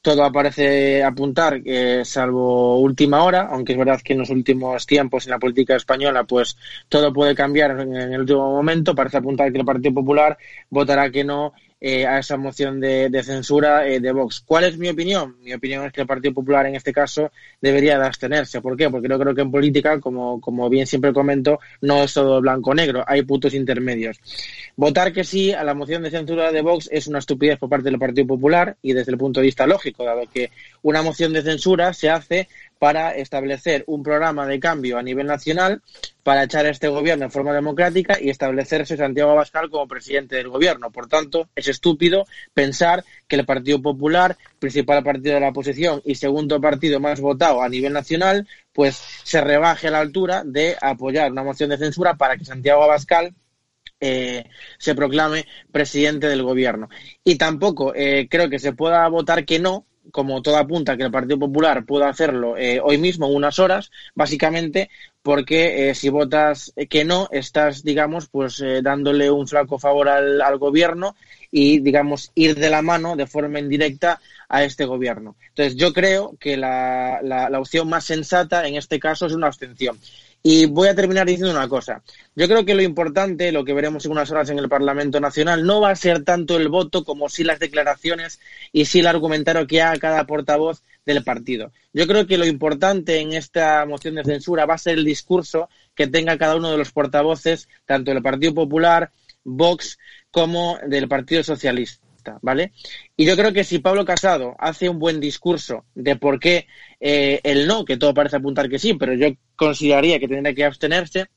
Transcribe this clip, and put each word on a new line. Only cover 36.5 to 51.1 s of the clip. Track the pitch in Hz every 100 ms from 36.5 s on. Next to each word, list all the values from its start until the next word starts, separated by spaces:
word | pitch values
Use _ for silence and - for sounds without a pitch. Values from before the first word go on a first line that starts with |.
| 156
a | 151
este | 143 151
gobierno | 143 151 156
en | 131
forma | 139 139
democrática | 147 147 147 175 175 180 202
y | 135
establecerse | 131 135 131 135 156 143
Santiago | 151 139 135 147
Abascal | 151 143 156 160
como | 151
presidente | 135 127 - 139 131 131
del | 127
gobierno. | 131 175 135 117
Por | 117 120
tanto, | 156 147 165 165 -
es | 139
estúpido | 135 175 151 170 190 196 - -
pensar | - 139 135 170 180 - - _
que |
el | 143
Partido | 139 131 127 143
Popular, | 143 135 147 175 180 - _ _
principal | 139 135 127 143
partido | 139 135 139
de | 143
la | 139
oposición | 131 135 131 170 143
y | 147
segundo | 131 139 147 151 147
partido | 151 143 156 139
más | 147 139
votado | 139 135 170 123
a | 123
nivel | 127 139
nacional, | 147 135 160 190 202 202 - _
pues | - 139 135 - -
se | - 160
rebaje | 143 147 165 156 160
a |
la | 156
altura | 151 170 180 185
de | 151 135 160 170
apoyar | 139 127 131